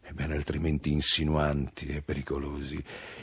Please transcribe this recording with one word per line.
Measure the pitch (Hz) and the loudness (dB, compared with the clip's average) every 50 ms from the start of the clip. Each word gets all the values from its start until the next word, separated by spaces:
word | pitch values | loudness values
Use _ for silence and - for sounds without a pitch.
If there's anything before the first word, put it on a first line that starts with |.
ebbene | - - 76 71 69 76 78 | -14 -12 -8 -6 -4 -2 -2
altrimenti | 73 73 - 73 73 80 82 76 73 - 73 | -2 -2 -2 -2 0 2 2 2 2 2 4
insinuanti | 73 76 73 - - - 80 76 78 76 73 73 73 71 67 - - - - 69 | 4 4 4 4 2 4 4 4 4 6 4 4 4 2 0 -2 -4 -8 -6 -4
e | 71 73 73 | -4 -4 -2
pericolosi: | - 76 69 67 - 71 71 69 69 71 71 71 67 73 73 69 - - - - - - - | -2 -4 -4 -2 -2 -2 -2 -2 -4 -4 -4 -6 -6 -6 -6 -6 -8 -10 -12 -12 -12 -14 -14